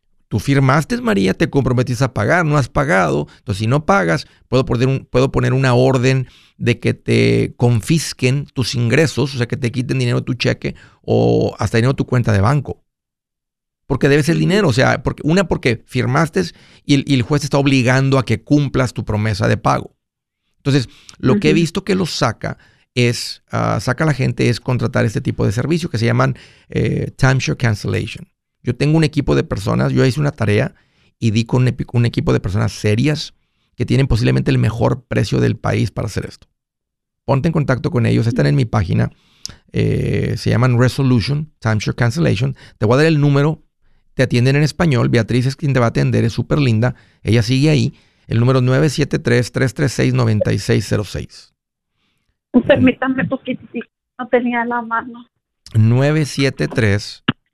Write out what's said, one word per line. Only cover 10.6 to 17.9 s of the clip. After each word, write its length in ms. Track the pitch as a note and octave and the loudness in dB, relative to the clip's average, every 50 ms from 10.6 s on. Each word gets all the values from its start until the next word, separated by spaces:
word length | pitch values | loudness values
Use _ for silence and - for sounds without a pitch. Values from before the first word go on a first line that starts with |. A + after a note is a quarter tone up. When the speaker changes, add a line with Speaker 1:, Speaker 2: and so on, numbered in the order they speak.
| - - - - - - _ _ | -4 -8 -10 -10 -16 -20 _ _
Speaker 1:
o 540 | _ - A2+ A2+ A2+ A#2+ A#2 A2+ A2+ G#2 - | _ -2 0 2 2 2 2 2 0 -2 -2
hasta 200 | - A2 G2+ - | -4 -4 -2 0
dinero 160 | A2+ A2+ C3 C#3 | 0 2 2 0
de 40 | |
tu 80 | - - | -2 -2
cuenta 260 | - B2+ B2 A#2 A#2+ | -2 -2 0 0 2
de 100 | A2 G2 | 2 2
banco. 420 | G2 A2 D3 D3 B2 - F2 - _ _ _ _ _ _ _ _ _ _ _ _ _ _ _ _ _ _ _ _ _ | 2 2 0 0 -2 -6 -10 -14 _ _ _ _ _ _ _ _ _ _ _ _ _ _ _ _ _ _ _ _ _
Porque 200 | - C3+ B2 - | -4 -2 0 2
debes 220 | C#3+ C#3 D3+ C3+ D#3+ | 4 4 4 2 2
el 80 | E3 | 0
dinero, 300 | D#3 D#3 D#3 F#3 G#3+ G#3 | 0 2 2 2 2 2
o 40 | D#3 | 2
sea, 300 | A2 B2+ B2+ A#2+ A#2 A2+ | 2 2 2 2 0 0
porque, 220 | - C#3+ - - - | -2 -6 -6 -4 -2
una, 220 | D3 E3+ G3 F#3+ | 0 2 2 0
porque 340 | D#3+ F3 D3 - C3 A2+ - - | 0 -2 -2 0 -2 -2 -4 -6
firmaste 560 | - - B2+ A2+ A#2 B2+ D3 E3 D#3+ - - F3 D#3+ - - - - - - _ | -6 -4 -2 -2 0 0 0 0 0 0 -2 -4 -4 -6 -16 -20 -20 -20 -8 _
y 80 | - C#3+ | 0 0
el, 100 | C#3+ - | 2 2
y 80 | - C3+ | 2 0
el 80 | B2 A#2 | 0 0
juez 180 | - D3+ C#3+ | 0 -2 -2
te 60 | - | -2
está 100 | C3+ - | 0 0
obligando 600 | C#3 C#3 C#3+ C3+ C3 A#2 B2 | 0 2 2 2 2 2 2